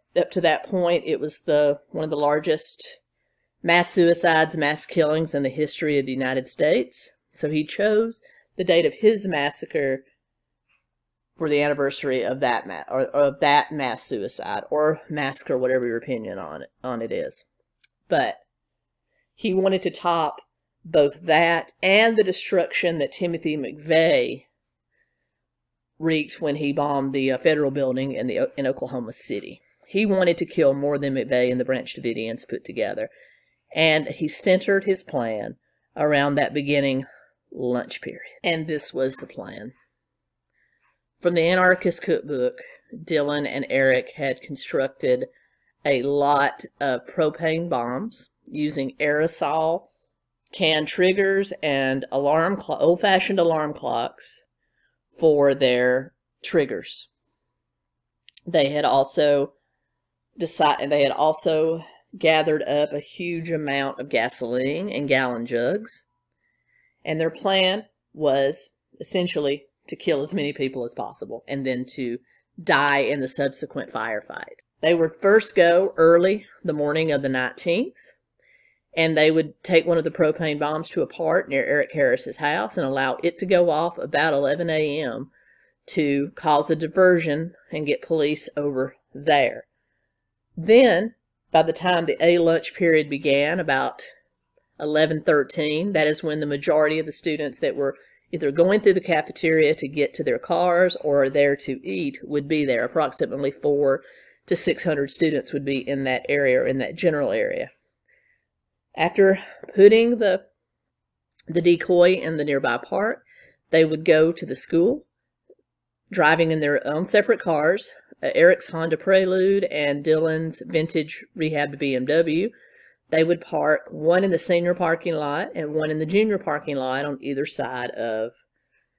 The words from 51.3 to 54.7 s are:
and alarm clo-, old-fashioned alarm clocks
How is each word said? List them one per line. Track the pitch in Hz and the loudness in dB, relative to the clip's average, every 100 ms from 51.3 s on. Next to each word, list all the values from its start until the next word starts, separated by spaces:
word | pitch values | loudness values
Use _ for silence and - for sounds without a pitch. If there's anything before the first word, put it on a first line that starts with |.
| 196 196 - | 0 -2 -4
and | 151 135 131 135 131 | -2 0 0 -2 -4
alarm | 139 143 160 170 196 | -2 0 2 0 -2
clo-, | - 151 | -6 0
old-fashioned | 160 180 202 190 185 190 | 2 2 2 2 2 0
alarm | 170 160 151 | 2 0 -2
clocks | 147 131 120 123 - - - _ _ _ | -6 -6 -4 -4 -8 -20 -20 _ _ _